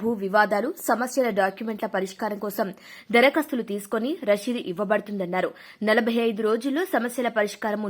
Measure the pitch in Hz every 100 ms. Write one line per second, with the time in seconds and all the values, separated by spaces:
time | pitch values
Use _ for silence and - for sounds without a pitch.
0 | 220 226 196 208 208 208 247 - - 226
1 | 247 269 240 202 190 196 226 208 214 196
2 | 190 - 190 208 220 - 202 - - -
3 | - 233 254 311 294 247 214 202 196 226
4 | 240 349 202 208 240 240 - 170 202 208
5 | 208 202 175 180 175 - - - 208 220
6 | 226 233 233 208 214 226 269 277 370 254
7 | 240 240 240 226 208 - 220 208